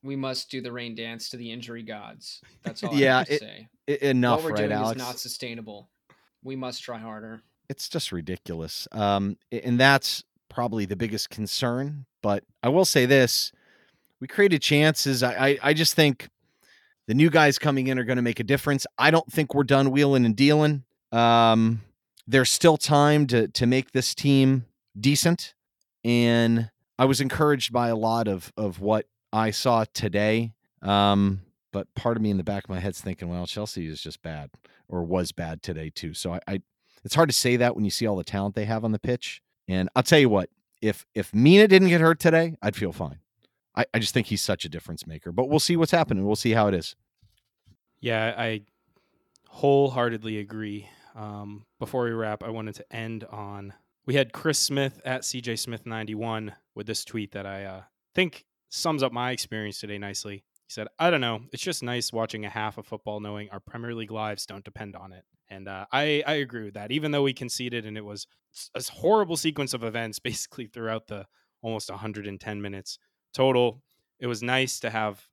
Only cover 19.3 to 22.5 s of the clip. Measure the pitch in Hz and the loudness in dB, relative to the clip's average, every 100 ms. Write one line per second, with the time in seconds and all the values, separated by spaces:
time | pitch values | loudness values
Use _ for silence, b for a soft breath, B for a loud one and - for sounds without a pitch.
19.3 | - 151 143 135 139 139 135 143 135 120 | -2 0 0 4 4 4 4 4 6 4
20.3 | 110 139 151 151 147 - _ _ 117 117 | 6 6 6 4 0 -6 _ _ 2 6
21.3 | 117 113 113 113 113 - _ _ _ - | 6 6 6 4 0 -6 _ _ _ 2
22.3 | 131 123 | 2 4